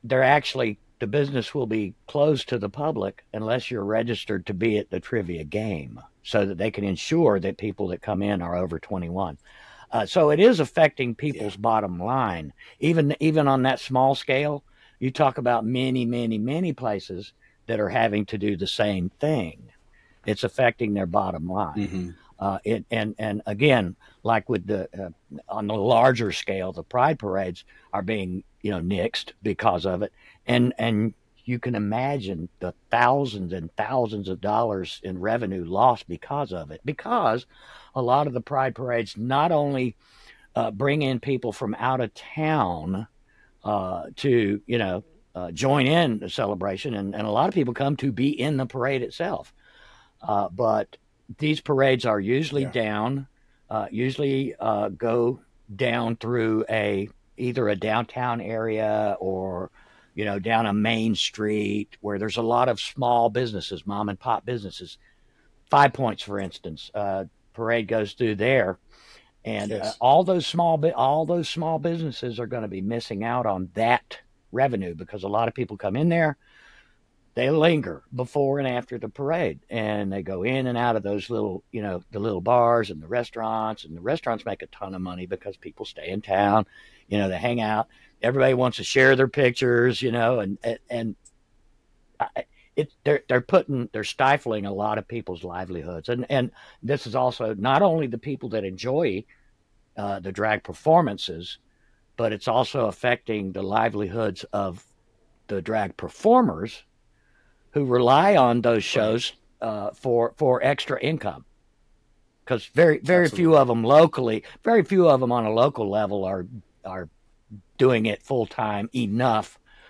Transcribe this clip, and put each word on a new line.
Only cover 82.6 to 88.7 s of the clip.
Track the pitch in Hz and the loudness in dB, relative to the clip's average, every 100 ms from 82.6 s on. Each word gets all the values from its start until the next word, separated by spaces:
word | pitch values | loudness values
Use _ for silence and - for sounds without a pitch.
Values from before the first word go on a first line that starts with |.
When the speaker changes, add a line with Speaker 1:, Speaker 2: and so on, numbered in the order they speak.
| 117 117 101 | 6 4 0
Speaker 1:
and | 80 | -8
the | 80 | -6
restaurants, | 120 120 117 110 110 110 107 78 | -6 -6 -6 -4 -2 -4 -6 -12
and | 82 | -10
the | |
restaurants | 95 160 - 110 113 | -6 -4 -4 -6 -6
make | 98 | -10
a | - | -12
ton | - 98 95 | -12 -10 -8
of | |
money | 90 90 90 | -8 -8 -8
because | 95 101 95 | -8 -10 -14
people | 85 - - | -16 -14 -14
stay | - 80 | -12 -8
in | 98 | -8
town, | 104 95 101 107 101 - - _ _ | -2 2 4 4 2 -8 -20 _ _
you | 104 | -2
know, | 98 | 0
they | 92 | 0
hang | 120 120 | -2 0
out. | 107 107 113 _ _ _ | 0 -2 -4 _ _ _
Everybody | 117 135 131 127 | -2 4 4 4
wants | 127 | 2